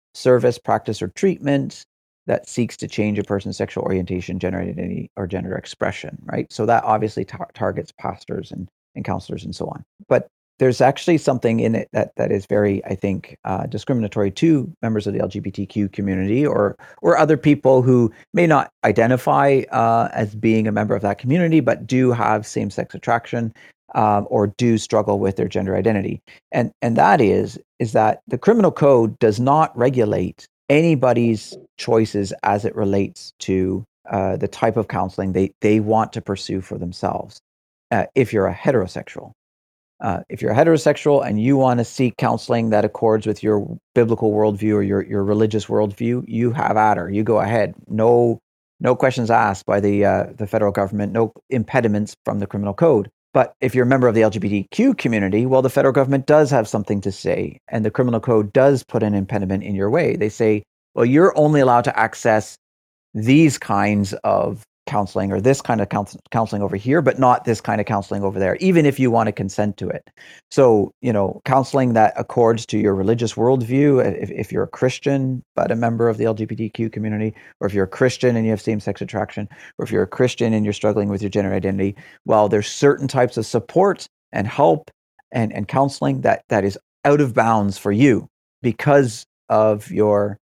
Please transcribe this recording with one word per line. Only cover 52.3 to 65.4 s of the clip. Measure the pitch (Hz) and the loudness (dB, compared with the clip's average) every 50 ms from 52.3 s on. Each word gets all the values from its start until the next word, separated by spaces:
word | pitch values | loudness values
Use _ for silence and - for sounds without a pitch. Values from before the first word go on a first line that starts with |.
| 107 104 | -6 -4
the | 101 - | -6 -6
criminal | - 101 101 101 98 | -6 -6 -6 -6 -2
code. | - 170 165 139 107 98 - - _ _ _ - | 0 2 4 4 2 0 -2 -10 _ _ _ 0
But | 135 123 - - _ | 0 0 0 -2 _
if | - 120 120 | -4 -2 0
you're | 127 123 | 0 2
a | 123 | 2
member | 135 131 127 123 | 2 4 4 4
of | 107 | 4
the | 113 110 | 4 2
L | 107 | 2
G | 95 110 | 2 -2
B | 92 101 | -4 -2
T | 101 101 92 - | -2 -4 -4 -4
Q | - - 233 277 226 | -2 0 2 2 2
community, | - - 131 113 107 101 95 98 107 123 | 0 -2 -2 0 0 0 0 0 0 0
well, | 131 131 131 | 2 2 2
the | 127 131 | 2 2
federal | - 139 139 135 120 | 2 2 2 2 2
government | 143 135 127 139 135 131 | 2 2 2 0 -2 2
does | - 151 151 151 127 | 4 4 4 4 4
have | 143 123 110 - | 2 0 0 0
something | - 110 98 - 107 101 | -2 -4 -2 -2 -4 -2
to | 95 101 | -2 -4
say, | 95 - - 90 92 92 95 78 - - _ - | -6 -4 -4 -4 -2 -2 -4 -6 -10 -14 _ -8
and | - 117 107 | -6 -4 -4
the | 110 | -2
criminal | - - 127 123 117 110 | -2 0 0 0 0 -2
code | - 127 117 110 104 104 | 0 2 2 2 2 2
does | - 131 131 143 139 123 - | 2 4 4 4 4 2 -2
put | - - 117 110 | -4 -2 -2 0
an | 104 104 | 0 0
impediment | 101 98 98 - 101 98 92 98 98 101 | 0 -2 -2 -4 -4 -2 -2 -4 -4 -4
in | 101 101 | -6 -4
your | 95 98 104 | -2 -2 0
way. | 123 170 156 120 - | 0 0 0 0 -2
They | 175 107 110 | -2 -2 -4
say, | - - 117 110 107 104 - _ _ _ _ _ _ | -2 0 0 0 2 0 -2 _ _ _ _ _ _
"Well, | - 120 | 0 2
you're | 123 135 151 180 190 - 151 | 4 6 6 6 6 4 4
only | 151 151 151 143 | 4 4 4 4
allowed | 135 127 120 120 117 | 4 6 4 4 2
to | - - - | 2 0 0
access | 110 110 - - - 120 110 107 - - - _ _ _ _ _ _ _ _ _ _ _ - | -2 -2 -2 -2 0 2 2 2 0 -4 -12 _ _ _ _ _ _ _ _ _ _ _ -10
these | 107 107 120 135 156 165 147 127 - | -4 2 4 6 6 6 6 4 0
kinds | - - 104 101 101 104 107 101 101 92 - - - | -4 -4 -2 0 2 2 2 0 0 -2 -4 -4 -2
of | 101 101 98 110 113 104 107 - _ _ _ _ - | 0 0 0 0 -2 -4 -8 -14 _ _ _ _ -6
counseling | - 104 101 92 - 101 98 98 98 | -4 -4 -4 -2 -4 -4 -4 -2 -2
or | 98 | 0